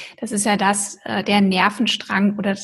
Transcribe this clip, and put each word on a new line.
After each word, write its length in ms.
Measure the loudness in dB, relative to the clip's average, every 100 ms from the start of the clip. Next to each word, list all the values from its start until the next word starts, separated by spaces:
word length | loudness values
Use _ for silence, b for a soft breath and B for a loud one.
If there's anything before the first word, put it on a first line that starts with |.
| B B
Das 140 | -6
ist 120 | -2
ja 120 | 0 2
das, 420 | 2 0 -4 -10
äh, 200 | -6 -4
der 160 | 2 4
Nervenstrang 960 | 4 4 2 2 -2 -2 -2 0 0 0
oder 180 | -4 -4